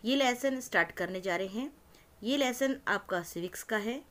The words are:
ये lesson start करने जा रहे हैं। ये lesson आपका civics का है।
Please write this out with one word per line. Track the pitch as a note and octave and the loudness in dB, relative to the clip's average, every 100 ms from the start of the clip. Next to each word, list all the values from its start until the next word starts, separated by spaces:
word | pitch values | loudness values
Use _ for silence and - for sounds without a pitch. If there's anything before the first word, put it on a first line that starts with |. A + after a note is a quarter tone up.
ये | A3 C#4 | 2 4
lesson | C4 B3 C4+ C4 | 4 4 0 0
start | - G3 E3+ | 0 2 2
करने | - F3 F#3 | 0 -4 -2
जा | F#3 F3 | -2 -2
रहे | F#3+ | -2
हैं। | G#3 C#4 - - - - - | -4 -6 -10 -20 -20 -20 -8
ये | G#3+ C#4+ | 0 2
lesson | B3+ B3 C4+ C4+ - | 2 2 0 0 0
आपका | F#3 - F3+ | -2 0 -4
civics | E3 E3+ F3+ - | -2 -6 -6 -8
का | - G#3+ | -4 -2
है। | G#3 C4 - | -2 -6 -10